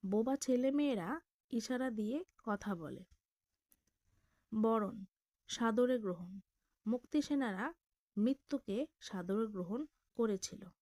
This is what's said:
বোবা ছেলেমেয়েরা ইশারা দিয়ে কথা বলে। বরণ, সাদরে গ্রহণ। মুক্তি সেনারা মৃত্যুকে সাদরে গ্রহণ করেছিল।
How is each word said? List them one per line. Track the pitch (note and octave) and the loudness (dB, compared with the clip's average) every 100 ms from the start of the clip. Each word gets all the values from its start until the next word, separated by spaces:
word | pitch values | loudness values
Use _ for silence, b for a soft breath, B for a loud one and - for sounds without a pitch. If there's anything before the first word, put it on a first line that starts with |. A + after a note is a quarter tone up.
| G3 | 2
বোবা | G#3 A#3 C#4 | 2 2 0
ছেলেমেয়েরা | - B3 C4+ C#4+ D4 A#3 F3 D#4 _ _ _ | 2 4 4 4 4 2 -2 -6 _ _ _
ইশারা | A#3 - B3+ C4 | -4 0 -2 0
দিয়ে | G#3+ G#3+ C#4 F#4 _ | -2 -2 -2 -6 _
কথা | - G3+ G#3 | -4 -4 -2
বলে। | F3+ D3+ B2+ F#3 _ _ _ _ _ _ _ _ _ _ _ _ _ _ | -4 -6 -10 -14 _ _ _ _ _ _ _ _ _ _ _ _ _ _
বরণ, | A3 A3 A3+ G3+ G#3+ F#3+ _ _ _ _ | 2 2 2 0 -6 -14 _ _ _ _
সাদরে | - A3+ A3 B3 B3+ | -2 2 4 4 2
গ্রহণ। | G#3 E3+ F3 G3 - _ _ _ G#3+ | 0 -4 -8 -14 -16 _ _ _ -4
মুক্তি | A#3+ - D4+ | -4 0 0
সেনারা | C#4+ C#4+ B3+ F#3 B3+ E4+ _ _ _ - | 2 0 0 -2 -4 -6 _ _ _ 0
মৃত্যুকে | A3 C#4 _ C#4 - G3+ D4+ _ | 2 2 _ -6 -2 -2 -2 _
সাদরে | - F#3+ F3+ G3+ A3+ | -8 -6 0 0 0
গ্রহণ | G3+ F3 A3+ D4+ _ _ | -2 -4 -4 -6 _ _
করেছিল। | - A3+ G3 - - F#3+ _ | -2 0 0 -4 -10 -16 _